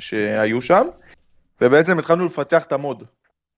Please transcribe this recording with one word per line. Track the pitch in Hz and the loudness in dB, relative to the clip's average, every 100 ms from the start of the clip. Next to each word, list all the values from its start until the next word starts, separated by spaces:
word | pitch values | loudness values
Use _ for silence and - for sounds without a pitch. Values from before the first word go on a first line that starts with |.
שהיו | - 110 104 107 110 117 | -10 -6 -4 -2 -2 -2
שם, | 123 185 320 - _ _ _ _ _ _ | 2 2 2 -4 _ _ _ _ _ _
ובעצם | 123 143 165 175 | 2 4 4 0
התחלנו | 143 170 180 | 0 -2 -2
לפתח | - 139 165 | -6 -2 -2
את | - | -2
המוד. | 139 143 113 110 _ _ _ _ | -6 -6 -10 -16 _ _ _ _